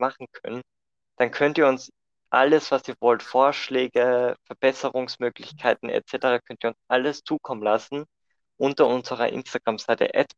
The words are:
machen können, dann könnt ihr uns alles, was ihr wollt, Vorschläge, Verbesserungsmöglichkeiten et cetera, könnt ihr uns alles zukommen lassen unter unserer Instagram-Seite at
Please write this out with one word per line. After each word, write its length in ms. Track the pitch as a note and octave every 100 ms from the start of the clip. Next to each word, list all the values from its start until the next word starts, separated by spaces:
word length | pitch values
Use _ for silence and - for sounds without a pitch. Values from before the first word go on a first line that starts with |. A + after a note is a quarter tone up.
machen 260 | C3 - B2+
können, 300 | - - A#2+ - _ _ _ _ -
dann 140 | A#2+
könnt 280 | - D3 D#3
ihr 100 | C#3+
uns 240 | C3 - _ _ _ -
alles, 440 | B2 C#3 D#3 -
was 160 | C3+ -
ihr 80 | A#2+
wollt, 240 | A#2 A#2
Vorschläge, 1120 | - B2+ C#3 C#3+ - C3 B2+ A#2+ B2 B2 B2 - -
Verbesserungsmöglichkeiten 1400 | - C3 C3 C3+ B2+ B2 - B2 - - D3 B2 A2 -
et 200 | - -
cetera, 320 | C3 C3 A#2+
könnt 240 | - A2+
ihr 60 | A#2
uns 80 | - -
alles 340 | - C3+ C#3+
zukommen 400 | - D#3 - A#2
lassen 420 | G#2 A2 - C#3+ D#3 _ _ _ _ -
unter 320 | C#3 C#3+ C3+
unserer 400 | B2 - A#2+ A2+
Instagram-Seite 840 | A#2 - - - A2 - A2+ -
at 200 | - C#3+